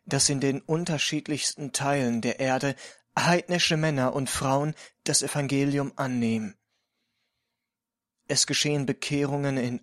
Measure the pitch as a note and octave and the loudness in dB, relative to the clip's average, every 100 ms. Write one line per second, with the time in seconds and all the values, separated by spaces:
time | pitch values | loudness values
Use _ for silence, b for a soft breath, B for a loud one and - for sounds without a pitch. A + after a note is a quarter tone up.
0 | - C3+ - C#3 C#3 B2+ - D#3+ F3 D3 | -2 0 2 2 0 0 -2 -2 0 -2
1 | - D3+ D3 C#3+ - - C#3 - C#3 C#3+ | -2 -2 -4 -4 -4 -6 -6 -2 0 2
2 | A#2+ A#2 G#2+ - C3+ C3 C#3+ - B B | 2 0 -2 -2 0 2 0 -2 B B
3 | B - D#3 F3 - F3 - D#3 D#3 C#3 | B 0 4 2 2 0 2 2 2 2
4 | B2+ C#3 B2+ - C3+ C#3 D3+ B B B | 0 0 -4 -2 0 2 0 B B B
5 | - - C3+ D3 C#3 C#3 C#3 C#3 C#3 - | -2 0 0 -2 0 2 2 0 -2 -4
6 | C3+ B2 A#2 A2+ G#2 - _ _ _ _ | -2 0 0 0 -4 -10 _ _ _ _
7 | _ _ _ _ _ _ _ _ _ _ | _ _ _ _ _ _ _ _ _ _
8 | _ _ - C#3 - C#3 D3+ D3 C3+ C3 | _ _ -2 0 0 0 0 0 0 -4
9 | - C#3+ C#3+ C#3+ C#3 C3+ A#2+ B2 | -2 0 0 0 -2 0 -2 -4